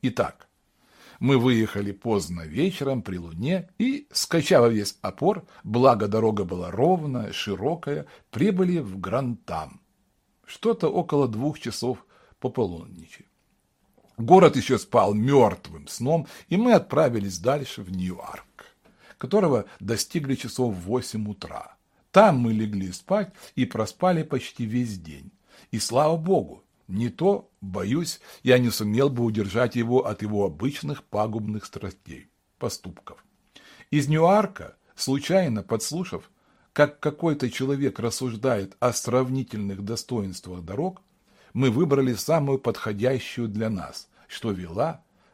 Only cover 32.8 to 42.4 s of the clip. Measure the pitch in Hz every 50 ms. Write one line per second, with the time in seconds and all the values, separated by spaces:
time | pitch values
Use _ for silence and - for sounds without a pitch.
32.8 | - 95 87 - - - - - _ _ _ _ _ _ - - - - - -
33.8 | - _ - 147 135 139 156 156 160 170 196 214 214 196 - - 80 - - _
34.8 | _ _ _ - - - 135 139 139 - 175 190 185 147 113 107 95 - 113 110
35.8 | - - 143 170 185 - - 85 - _ _ _ _ _ _ _ _ _ - -
36.8 | 147 147 - - - 151 143 - - 170 147 147 131 120 - - 135 135 143 135
37.8 | 143 139 139 - 107 117 - - 131 127 113 104 117 131 123 104 95 95 - -
38.8 | 123 123 113 - - - 117 127 131 127 127 135 127 - - 107 104 98 98 98
39.8 | 101 101 117 110 - - 123 113 101 95 90 - - 92 90 90 85 85 95 123
40.8 | 165 190 185 - _ _ _ _ _ _ _ _ _ _ - 117 135 131 107 127
41.8 | 175 147 139 139 135 127 120 101 - - 160 165